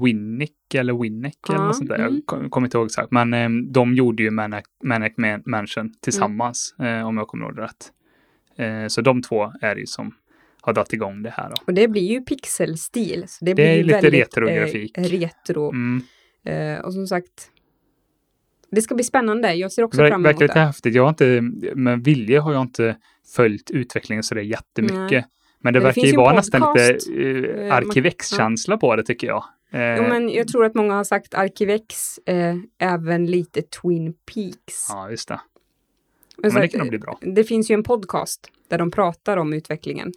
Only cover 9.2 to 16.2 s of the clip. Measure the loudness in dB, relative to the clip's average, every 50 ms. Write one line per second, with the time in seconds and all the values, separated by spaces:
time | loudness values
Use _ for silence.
9.2 | 0 -2 -2 -2 -2 -4 -6 -6 -4 -4 -4 -4 -8 -10 -12 -12 -12 -14 -14 _
10.2 | _ _ _ _ _ _ _ _ -4 -2 0 0 0 -2 -4 -6 -6 -8 -8 -10
11.2 | -12 -10 -10 -10 -10 -10 -10 -8 -4 -2 2 2 2 2 2 0 0 0 -2 -4
12.2 | -4 -6 -8 -8 -6 -8 -4 -4 -2 -4 -4 -6 -10 -8 -4 -4 -4 -4 -4 -8
13.2 | -10 -12 -14 -4 -2 2 4 6 6 6 6 6 6 6 6 6 6 6 6 6
14.2 | 4 2 2 0 0 2 2 0 0 -2 -2 -6 -8 -8 -6 -4 -2 -2 -2 -2
15.2 | -4 -6 -8 _ _ -6 -4 -4 -4 -4 -4 -4 -2 -2 -2 -2 -4 -8 _ _